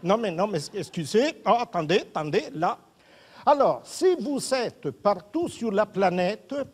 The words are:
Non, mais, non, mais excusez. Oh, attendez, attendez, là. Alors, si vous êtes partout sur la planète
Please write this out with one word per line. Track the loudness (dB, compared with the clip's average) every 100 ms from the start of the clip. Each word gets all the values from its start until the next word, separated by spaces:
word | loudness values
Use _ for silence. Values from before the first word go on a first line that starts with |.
Non, | 0 0
mais, | 0
non, | -2 -2
mais | -2 -6
excusez. | -10 -8 -8 0 2 2 0 0
Oh, | 2
attendez, | 2 -4 0 0
attendez, | 0 -8 -2 -2 -4
là. | -4 -4 -4 _ _ _ -20 -20 -4 2
Alors, | 4 4 2 -6
si | 0 2 2
vous | -2 -4 -2
êtes | -2 -2 -6 -10
partout | -2 0 0 -2 -4 -4
sur | -4 -4
la | 0 0
planète | 2 0 2 -2 -2 -8 -10 -10